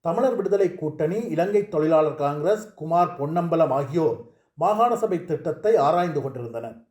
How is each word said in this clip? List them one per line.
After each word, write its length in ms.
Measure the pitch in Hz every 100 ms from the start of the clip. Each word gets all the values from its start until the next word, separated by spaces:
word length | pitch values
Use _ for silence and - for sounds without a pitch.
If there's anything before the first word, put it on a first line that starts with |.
தமிழர் 360 | 170 180 262 220
விடுதலை 380 | 190 196 185
கூட்டணி, 460 | - 151 143 156 202
இலங்கை 480 | 240 156 180 202 196
தொழிலாளர் 460 | 160 156 160 156
காங்கிரஸ், 600 | 139 143 147 160 214 -
குமார் 460 | - 156 170 175 -
பொன்னம்பலம் 500 | 143 170 170 165 156
ஆகியோர் 540 | 131 135 160 156 113 - _ _
மாகாண 420 | - 170 208 240 233
சபை 280 | 226 175
திட்டத்தை 520 | - 151 170 - 208 220
ஆராய்ந்து 460 | 143 170 175 143
கொண்டிருந்தனர். 640 | 135 123 117 113 117 113 _